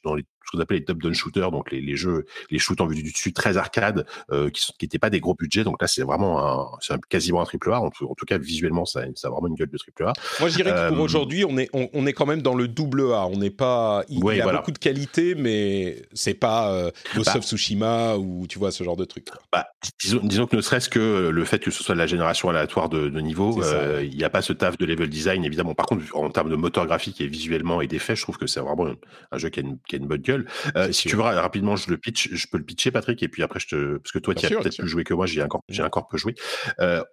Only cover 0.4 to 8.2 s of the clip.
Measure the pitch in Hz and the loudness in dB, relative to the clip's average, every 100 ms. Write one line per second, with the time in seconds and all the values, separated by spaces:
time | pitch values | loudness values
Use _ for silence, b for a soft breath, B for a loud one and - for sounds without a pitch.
0.4 | - 87 80 92 73 85 82 82 80 98 | -6 -4 0 0 0 -2 0 -2 -2 0
1.4 | 92 76 - 67 71 71 90 82 76 B | 0 -2 -4 -6 -4 -2 0 -2 -4 B
2.4 | B 78 - 92 87 78 78 - - - | B -2 0 2 0 0 -4 -4 -2 0
3.4 | 113 92 82 - 104 98 - B B 71 | 2 2 0 2 2 0 -4 B B 0
4.4 | 73 - - - 76 - 110 101 - - | 0 0 -4 -4 -6 0 2 2 0 -2
5.4 | 82 101 107 78 87 - 131 113 98 80 | 0 0 0 0 0 0 0 2 2 2
6.4 | 71 65 67 - - - - 92 85 87 | 2 0 -4 -8 -6 -6 0 0 2 0
7.4 | 82 - - 120 78 - - - | 0 -2 0 2 0 -4 -8 -8